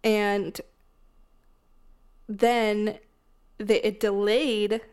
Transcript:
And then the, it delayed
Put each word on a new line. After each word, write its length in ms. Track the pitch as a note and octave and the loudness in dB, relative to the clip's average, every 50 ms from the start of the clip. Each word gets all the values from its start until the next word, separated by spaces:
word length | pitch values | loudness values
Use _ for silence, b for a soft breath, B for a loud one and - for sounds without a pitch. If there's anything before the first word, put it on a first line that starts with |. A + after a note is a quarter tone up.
And 580 | - A3 G#3+ G#3 G#3 G#3 G3+ G3+ F#3+ D#3+ - - - - _ _ _ _ _ _ _ _ _ _ - _ _ _ _ _ _ _ _ _ _ _ _ - - _ _ _ _ - - | 2 2 2 2 2 0 0 -2 -4 -6 -10 -12 -18 -18 _ _ _ _ _ _ _ _ _ _ -20 _ _ _ _ _ _ _ _ _ _ _ _ -20 -20 _ _ _ _ -20 -14
then 720 | - G#3+ G3 A#3 A#3 A#3+ A#3 A3 G#3+ G#3 G#3 G#3 G#3+ G#3+ - _ _ _ _ _ _ _ _ _ _ _ | -14 -2 2 2 2 4 2 0 0 0 0 -2 -2 -4 -6 _ _ _ _ _ _ _ _ _ _ _
the, 280 | _ G#3+ G#3 A3 - - | _ -2 0 0 2 2
it 140 | G#3+ G3+ - | 0 -2 0
delayed 800 | - G#3 G3+ G3 G3+ G#3 G#3+ B3+ D#4 C#4 A3+ G#3 G#3 G3+ A3 A3+ A3 - | -2 -2 0 0 0 2 2 2 2 0 0 0 0 -2 -2 -4 -6 -12